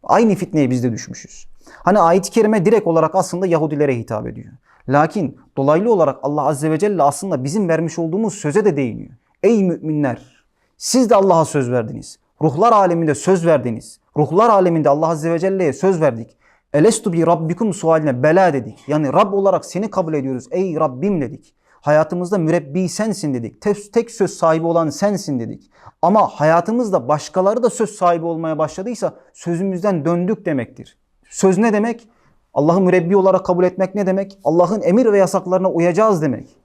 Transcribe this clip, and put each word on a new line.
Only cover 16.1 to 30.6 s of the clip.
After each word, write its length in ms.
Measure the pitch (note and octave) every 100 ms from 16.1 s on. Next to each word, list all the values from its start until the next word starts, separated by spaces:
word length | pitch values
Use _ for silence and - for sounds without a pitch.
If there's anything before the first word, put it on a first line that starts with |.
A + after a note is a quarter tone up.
| A2+ A#2 _ _ _ _
'Elestu 400 | D3 G3+ A3 G3+
bi 120 | E3+ D#3+
rabbikum?' 460 | E3+ D#3+ E3+ A3
sualine 500 | E3+ D#3+ D#3+ D3+ B2
'Bela' 300 | D3+ E3+ F3+
dedik. 260 | C#3 A2 G#2 -
Yani 260 | D3+ C#3+
'Rab 200 | E3 G#3
olarak 320 | G3 G3 F3 -
seni 240 | F3 G#3+
kabul 220 | G3 E3
ediyoruz 340 | D3+ C3+ B2+ -
ey 240 | F3+ F#3+ D#3
Rabbim' 460 | D#3 B2+ F#3+ F3+
dedik. 320 | B2+ - _ _ _ _
'Hayatımızda 560 | D3 D3+ D#3+ F3+ F3 G3
mürebbi 520 | D#3+ E3+ D3 D#3+ F3+
sensin.' 440 | - A3 G3 D3+
dedik. 280 | B2+ A2+ -
Tek, 320 | G#3 G3+ -
tek 180 | A#3 A#3
söz 220 | - F#3
sahibi 320 | - E3 D#3+ E3
olan 240 | E3 D#3+
sensin 500 | C#3 G3+ F#3+ - C3
dedik. 320 | A2+ - _ _ - _
Ama 260 | E3+ G#3+ D#3+
hayatımızda 800 | - D3+ E3 F3 A#3 A3+ F3+ A#2+
başkaları 560 | D3+ - F#3 F#3+ A3+
da 60 | A#3
söz 200 | - G#3
sahibi 360 | - F3 E3+ E3
olmaya 320 | E3 D#3+ D#3
başladıysa 560 | D3+ - G3 A#3 E3+ - _
sözümüzden 720 | _ E3+ E3+ G3 F#3 G3+ F3+ D3
döndük 400 | F3 F3+ A3 F3+
demektir. 520 | C#3